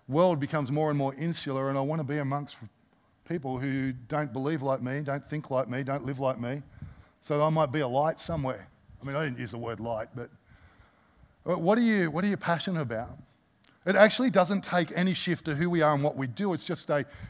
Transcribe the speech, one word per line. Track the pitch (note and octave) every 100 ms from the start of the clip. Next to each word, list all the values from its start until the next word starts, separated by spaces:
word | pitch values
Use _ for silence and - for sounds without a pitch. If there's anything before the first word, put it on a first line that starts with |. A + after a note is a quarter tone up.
| -
world | C#3+ F#3 D#3
becomes | C#3 D#3 B2+
more | D3 D#3
and | C#3+
more | C3+ -
insular | E3 E3 C#3+ C3+ C3+
and | C#3
I |
wanna | C3+ E3
be | C#3 D3
amongst | C#3 C#3+ C#3+ - A2 _ _ _ _ _ -
people | E3 C3 B2+
who | C#3 C3+ C3+
don't | B2+ A#2 D3+ D3
believe | B2 C#3 D#3+
like | C3+ C3
me, | B2 C#3
don't | C#3+ C#3+ -
think | D3+ -
like | B2+ B2
me, | B2
don't | C3+ C#3 B2
live | C3+
like | C3+ B2+
me, | A#2+ C#3+ - - - - - _
so | - D3
that |
I | D#3
might | D#3 D3+
be | D3+
a | C3
light | B2+ D#3 -
somewhere." | - E3 C3 G#2+ F#2+ _ _ -
I | C3+
mean, | C#3
I | D#3
didn't | B2
use | A#2+
the | A#2
word | A#2 G#2+
light, | A#2 A2 A2 A2+
but, | A#2+ - _ - - _ - _ _ _ - _
but | - F3
what | E3 A3
are |
you, | A#3 G#3 E3+
what | D3+ G3+
are |
you | F#3+
passionate | - E3 - E3
about? | B2+ A2 B2 B2+ - _ _ _ _ _ F3
It | G3
actually | G#3+ - B3+
doesn't | F#3+ F3+ G3
take | - F3+ E3
any | F3 F#3
shift | F3 - D#3+ -
to | C#3+
who | F3
we | F3
are | D3+
and | D3
what | D3 C#3
we | C3
do. | A2+ G3+
It's | D#3+ -
just | E3 -
a | D3 - -